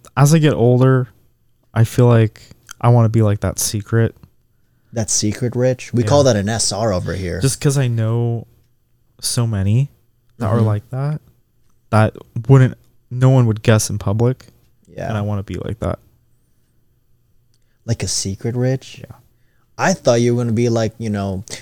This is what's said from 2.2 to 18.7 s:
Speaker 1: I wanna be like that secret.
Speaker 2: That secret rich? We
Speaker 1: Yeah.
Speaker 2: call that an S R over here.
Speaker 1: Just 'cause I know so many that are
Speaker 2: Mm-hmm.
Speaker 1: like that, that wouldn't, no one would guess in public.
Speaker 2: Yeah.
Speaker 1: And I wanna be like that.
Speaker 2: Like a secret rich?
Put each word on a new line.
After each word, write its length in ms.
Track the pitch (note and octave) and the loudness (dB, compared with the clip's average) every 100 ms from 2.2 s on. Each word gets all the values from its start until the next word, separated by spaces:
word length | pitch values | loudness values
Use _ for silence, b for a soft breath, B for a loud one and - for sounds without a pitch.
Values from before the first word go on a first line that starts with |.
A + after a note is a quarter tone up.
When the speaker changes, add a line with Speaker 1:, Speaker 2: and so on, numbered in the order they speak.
| A2 - - - _ - | 2 -2 -20 -20 _ -2
Speaker 1:
I 80 | A#2+ | 2
wanna 200 | A#2+ A2+ | 4 4
be 120 | A2+ | 2
like 180 | G#2+ G#2 | 0 0
that 180 | F#2+ - | -4 -4
secret. 560 | - G#2+ - A2+ A2+ - - _ _ _ _ _ _ | -6 -6 -2 0 0 -4 -20 _ _ _ _ _ _
Speaker 2:
That 160 | A#2 A2 | -8 -4
secret 460 | - G#2 G2+ B2 A#2+ | -4 -4 -4 -6 -2
rich? 380 | B2+ B2 - | -2 -2 -4
We 100 | A#2 | -4
Speaker 1:
Yeah. 60 | G#2+ | 2
Speaker 2:
call 140 | D3 | 2
that 120 | C3+ G#2+ | 4 2
an 140 | G2 | -2
S 220 | A2+ - | -4 -4
R 200 | G2+ G#2 | -2 -2
over 200 | F2+ F#2 | -2 -4
here. 260 | F2+ F2+ F2 | -6 -6 -2
Speaker 1:
Just 180 | C3 - | -4 -2
'cause 160 | D3 C#3 | -2 0
I 100 | B2 | -2
know 600 | A#2 A2 A#2 A#2+ A#2 - _ _ _ _ _ _ _ | -2 -2 -2 -4 -6 -10 _ _ _ _ _ _ _
so 240 | - - A#2 | -6 -2 -2
many 440 | G#2 G2 A2 C#3+ _ _ _ _ - | -2 0 0 -2 _ _ _ _ -8
that 100 | - | -2
are 100 | A2 | 0
Speaker 2:
Mm-hmm. 80 | A2 | 0
Speaker 1:
like 240 | G#2 - | -2 -6
that, 300 | C3 C#3 D3+ - _ _ _ _ _ _ | -8 -6 -8 -12 _ _ _ _ _ _
that 240 | G#2+ A2 - - - A#2 | 2 2 -2 -12 -8 4
wouldn't, 280 | C3+ B2 - _ _ _ | 4 4 -2 _ _ _
no 180 | B2 C3 | 0 2
one 160 | C3 A#2 | 4 2
would 140 | A2 | 0
guess 260 | - A2 - | 2 2 0
in 80 | G2+ | -4
public. 480 | G2+ G#2+ A#2+ B2+ - _ _ _ _ | -4 0 0 -2 -12 _ _ _ _
Speaker 2:
Yeah. 220 | - F2+ | -12 -8
Speaker 1:
And 80 | A2 | -6
I 40 | |
wanna 220 | G#2 G#2 | -4 -6
be 120 | G2 F2+ | -8 -10
like 240 | - G#2+ | -8 -8
that. 200 | F2+ - _ _ _ _ _ _ _ _ _ _ _ _ _ _ _ _ _ _ - | -6 -8 _ _ _ _ _ _ _ _ _ _ _ _ _ _ _ _ _ _ -6
Speaker 2:
Like 180 | A2+ | -6
a 40 | G2 | -4
secret 480 | - G2 G2+ A#2 B2 | -6 -6 -8 -6 -4
rich? 440 | B2+ | -2